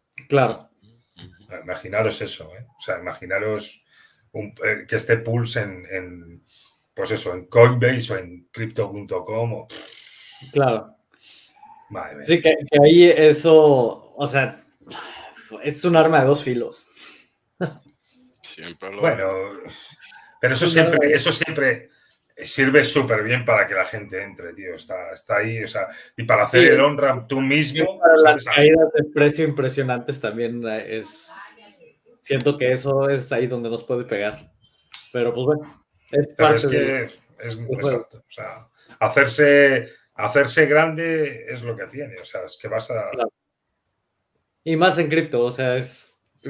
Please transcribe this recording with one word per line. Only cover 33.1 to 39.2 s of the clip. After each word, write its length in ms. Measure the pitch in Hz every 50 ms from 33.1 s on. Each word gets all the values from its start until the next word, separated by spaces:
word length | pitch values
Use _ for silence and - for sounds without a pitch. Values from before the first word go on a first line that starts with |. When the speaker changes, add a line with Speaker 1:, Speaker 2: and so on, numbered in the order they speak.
Speaker 1:
es 200 | 139 131 - - 127
ahí 140 | 117 127
donde 220 | 123 127 120 117 113
nos 160 | 117 113 -
puede 200 | - 127 123 120
pegar. 460 | 117 113 101 104 107 104 - - _ _ _ _ _ _ _ _ _ - - - _ -
Pero, 220 | 123 117 120 -
pues, 100 | 120 127
bueno, 380 | 139 151 151 147 - - _ _ _ _ _ _ _
es 180 | - 143 143 147 -
Speaker 2:
Pero 140 | - 156 151
Speaker 1:
parte 80 | 151
Speaker 2:
es 100 | 151 147 139
que 100 | 131 147
Speaker 1:
del, 240 | 139 135 135 127 117
Speaker 2:
es, 520 | - - _ _ _ _ _ - 120 113 113
Speaker 1:
del 80 | 117
juego. 140 | 123 127 127 131 143
Speaker 2:
exacto, 280 | 127 117 113 - - - _
o 40 | _
sea, 380 | - - 107 104 98 - - _ _ _ _ _ - _
hacerse, 880 | - - - 139